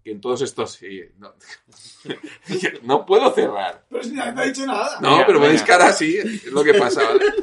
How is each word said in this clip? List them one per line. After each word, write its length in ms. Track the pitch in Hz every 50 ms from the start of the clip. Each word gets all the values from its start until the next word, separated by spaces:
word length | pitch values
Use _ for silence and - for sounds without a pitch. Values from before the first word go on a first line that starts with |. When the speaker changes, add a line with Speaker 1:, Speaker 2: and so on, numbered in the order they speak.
| _
Speaker 1:
que 80 | 110
en 80 | 107 98
todos 200 | 117 123 123 131
estos, 320 | 135 120 - 131 110 - -
sí, 280 | - 92 98 98 92 85 - 82
no, 160 | 98 104 98 _ _ _ - - - _ _ _ - - - - _ -
<laughs> 800 | 143 156 - 311 - - - _ - - 185 180 156 - - 117
no 220 | 123 143 151 -
puedo 260 | - 196 247 269 -
cerrar. 540 | - 208 151 - - - - - - - _ _
Speaker 2:
Pero 140 | - - -
si 80 | 233
nadie 220 | - 262 240 240 -
te 80 | 262
ha 40 | 254
dicho 200 | 269 269 269 269
nada. 340 | 262 233 202 247 294 - -
Speaker 1:
No, 100 | 147 135
Speaker 3:
Venga, 140 | 147 - -
Speaker 1:
pero 140 | 202 175 147
Speaker 3:
venga. 80 | 143
Speaker 1:
ponéis 160 | 151 160 - -
cara 240 | - 180 180 -
así, 300 | - - - 160 160 180
es 280 | 208 190 226 214 - - 120
lo 120 | 135 147 151
que 100 | 151 -
pasa, 280 | - - - - - -
¿vale? 200 | - - 370 403 415 440 403